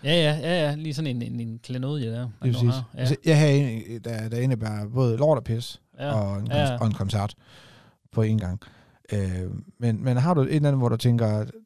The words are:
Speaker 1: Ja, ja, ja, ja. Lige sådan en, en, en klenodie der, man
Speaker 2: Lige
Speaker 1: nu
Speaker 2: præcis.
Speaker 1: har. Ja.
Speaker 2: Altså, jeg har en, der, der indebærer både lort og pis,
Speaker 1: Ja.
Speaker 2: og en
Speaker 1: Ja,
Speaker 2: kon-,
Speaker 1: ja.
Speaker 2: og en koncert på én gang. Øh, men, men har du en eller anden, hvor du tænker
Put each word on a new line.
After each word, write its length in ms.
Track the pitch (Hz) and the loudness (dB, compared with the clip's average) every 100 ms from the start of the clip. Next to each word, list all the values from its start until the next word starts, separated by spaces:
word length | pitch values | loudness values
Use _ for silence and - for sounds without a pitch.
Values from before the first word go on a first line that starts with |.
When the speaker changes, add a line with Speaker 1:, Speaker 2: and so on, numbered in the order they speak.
Speaker 1:
Ja, 100 | 135 | 2
ja, 260 | 170 151 151 | 2 2 0
ja, 280 | 147 180 151 | -2 0 0
ja. 60 | 147 | -2
Lige 180 | 156 | -6
sådan 220 | 139 156 123 | -4 -4 -4
en, 60 | |
en, 180 | 117 120 | -4 -6
en 200 | 117 113 | -8 -10
klenodie 480 | - 127 131 147 117 | -8 -6 -4 -4 -4
der, 80 | 117 | -4
man 120 | 123 104 | -8 -4
Speaker 2:
Lige 120 | 127 | -2
Speaker 1:
nu 60 | 120 | 2
Speaker 2:
præcis. 160 | 120 131 | 2 2
Speaker 1:
har. 140 | 120 | -6
Ja. 60 | - | -4
Speaker 2:
Altså, 160 | 123 139 165 | -2 0 4
jeg 140 | 151 | 6
har 80 | 151 | 6
en, 360 | 139 139 113 104 117 | 6 2 -2 -8 -10
der, 260 | 117 113 113 | -8 -6 -4
der 80 | 117 | -2
indebærer 500 | 127 123 107 107 104 | 0 0 -2 -4 -4
både 280 | 123 127 113 | 0 2 4
lort 200 | 147 143 | 4 2
og 60 | |
pis, 380 | - 113 120 - _ - | 0 -4 -6 -14 _ -10
Speaker 1:
Ja. 140 | 143 | -4
Speaker 2:
og 260 | 110 101 101 | -2 -2 -4
en 80 | 110 | -2
Speaker 1:
Ja, 60 | |
Speaker 2:
kon-, 180 | 143 143 | 0 0
Speaker 1:
ja. 60 | 120 | 0
Speaker 2:
og 80 | 117 | -2
en 60 | |
koncert 420 | 104 95 104 101 - _ - - - _ _ _ | 0 -2 -2 -2 -6 _ -20 -20 -20 _ _ _
på 120 | - | 0
én 140 | 110 110 | 2 2
gang. 200 | 90 92 - - _ _ _ | 0 -6 -10 -20 _ _ _
Øh, 380 | 104 95 90 90 - - _ | -4 -2 -4 -6 -8 -12 _
men, 240 | 117 110 | -2 0
men 140 | 131 123 | 0 2
har 160 | 147 | 2
du 80 | 170 | 2
en 60 | 131 | 2
eller 220 | 156 143 | 2 2
anden, 100 | 135 | 2
hvor 100 | 120 | 2
du 80 | 117 | 2
tænker 480 | 123 120 113 107 107 - | 2 4 2 0 -4 -10